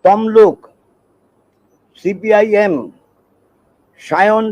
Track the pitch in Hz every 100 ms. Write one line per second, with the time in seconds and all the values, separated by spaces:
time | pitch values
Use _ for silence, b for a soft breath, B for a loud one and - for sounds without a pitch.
0 | 180 208 220 220 202 143 - _ _ _
1 | _ _ _ _ _ _ _ _ _ _
2 | 175 190 214 208 214 208 208 147 104 _
3 | _ _ _ _ _ _ _ _ _ _
4 | - 160 202 220 220